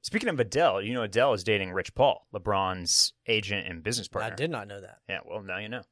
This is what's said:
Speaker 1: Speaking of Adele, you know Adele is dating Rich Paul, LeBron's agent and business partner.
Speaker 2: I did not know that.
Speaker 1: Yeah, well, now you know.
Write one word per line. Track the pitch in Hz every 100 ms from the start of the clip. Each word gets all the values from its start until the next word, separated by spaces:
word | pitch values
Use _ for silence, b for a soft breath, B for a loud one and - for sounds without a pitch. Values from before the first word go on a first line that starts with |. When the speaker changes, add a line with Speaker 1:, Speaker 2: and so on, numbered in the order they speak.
Speaker 1:
Speaking | - 214 226
of | 151
Adele, | 110 - 165 98
you | 101
know | 123
Adele | 107 101 135
is | 107
dating | 92 104 92
Rich | 90 - -
Paul, | 135 - _
LeBron's | 104 98 98 95 92 87 - - _ -
agent | 110 98 101 92
and | 82
business | 80 120 95
partner. | 95 110
Speaker 2:
I | 107
did | 156
not | 131 101
know | 101
that. | 98 95 -
Speaker 1:
Yeah, | 95 80
well, | 95
now | 98 92
you | 107
know. | 123 -